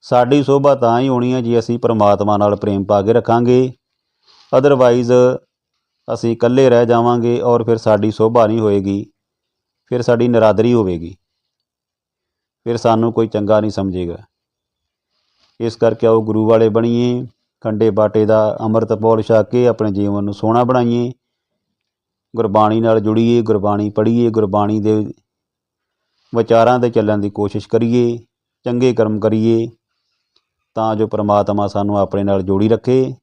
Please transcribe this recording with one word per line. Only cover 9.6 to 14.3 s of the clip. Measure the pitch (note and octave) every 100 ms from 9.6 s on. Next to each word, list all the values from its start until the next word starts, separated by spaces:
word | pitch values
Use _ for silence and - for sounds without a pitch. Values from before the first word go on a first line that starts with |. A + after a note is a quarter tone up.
| _ _ _
ਫਿਰ | B2
ਸਾਡੀ | B2 A#2+ B2
ਨਿਰਾਦਰੀ | A#2 A2 G2+ A2+
ਹੋਵੇਗੀ, | A#2+ G2 F2 E2 F#2 _ _ _ _ _ _ _ _ _ _ _ _ _ _
ਫਿਰ | - A2+
ਸਾਨੂੰ | B2 A2+ A#2
ਕੋਈ | A2+ A2+
ਚੰਗਾ | G#2+ G2+ G#2+
ਨਹੀਂ | G#2+
ਸਮਝੇਗਾ। | G2+ G2 F2+ F2 E2 G#2